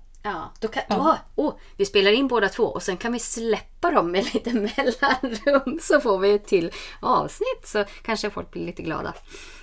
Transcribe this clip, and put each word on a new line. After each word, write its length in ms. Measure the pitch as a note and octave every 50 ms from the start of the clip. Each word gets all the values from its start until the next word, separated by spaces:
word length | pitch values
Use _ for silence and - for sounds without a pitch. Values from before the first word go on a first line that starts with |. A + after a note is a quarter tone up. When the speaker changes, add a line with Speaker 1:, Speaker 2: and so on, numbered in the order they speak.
| - - - - -
Speaker 1:
Ja, 260 | G#3 F#3+ D#3+ D#3 - - -
då 80 | - A3
kan, 140 | - C#4 - -
Speaker 2:
Ja. 80 | G#3+ A#3+ C#4+ D#4+ D4+ - - - -
Speaker 1:
åh, 80 | - G3
åh, 80 | - - - - - -
vi 80 | - G3
spelar 260 | - - G3+ F#3+ G3+
in 160 | G#3+ B3+ C#4 B3+
båda 200 | B3 A3+ G3+ F#3
två 140 | - - A3
och 180 | - - F3+
sen 140 | - - F#3
kan 160 | F3 - A#3
vi 60 | A#3+ A3+
släppa 720 | - - - A#3 A3+ A3+ G#3 F#3+ - - - - - E4+
dem 220 | D4+ G#3+ E3+ E3+
med 220 | F3 G3 A#3+ - -
lite 180 | A#3+ - A#3+
<laughs> 20 | A#3
mellanrum, 1200 | G#3+ G3+ G#3 - - C4 B3+ A3+ - C#4+ - - - - B3 A3+ G#3 - C#4+ C#4+ C4+ C4+ B3+ C#4 E4
så 180 | - - D#4+ C#4+
får 180 | C#4+ A#3 F#3+ F#3
vi 160 | F#3+ G3+ G#3
ett 120 | G3+ G3+
till 240 | - G3+ F3+ E3 E3+ - - - - - -
avsnitt, 600 | - A#3+ B3 E3+ D3 - - - G#4+ B4+ B4+ - -
så 200 | - - G#3+ G3+ G3+ - -
kanske 280 | - - A3 G#3 - G#3
folk 200 | - F3+ F3 -
blir 160 | - F3 E3+
lite 160 | E3+ F3 -
glada. 320 | F3+ E3 D#3 - - - - - - - - - - - - -